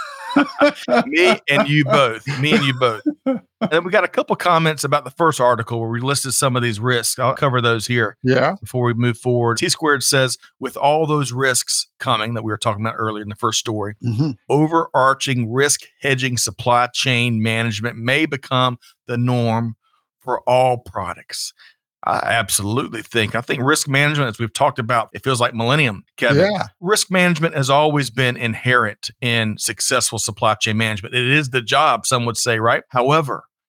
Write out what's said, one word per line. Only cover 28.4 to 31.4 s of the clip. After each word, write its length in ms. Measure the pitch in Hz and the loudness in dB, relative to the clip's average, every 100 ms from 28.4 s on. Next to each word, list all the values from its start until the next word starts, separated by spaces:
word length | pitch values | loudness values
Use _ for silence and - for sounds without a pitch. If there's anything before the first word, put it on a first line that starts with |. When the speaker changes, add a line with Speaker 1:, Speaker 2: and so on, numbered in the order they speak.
| 120 104 123 123 107 - 120 - | -4 -4 2 2 2 -4 -14 -6
Speaker 2:
in 380 | 123 117 110 101 | -2 0 -2 -4
successful 640 | - 104 - 127 - 110 | -6 -4 -2 0 -2 -4
supply 340 | - 101 113 | -6 -2 0
chain 220 | 107 113 107 | 0 0 0
management. 400 | 110 104 - 123 | -2 -4 -4 -2
It 100 | 123 | 2
is 240 | 151 | 2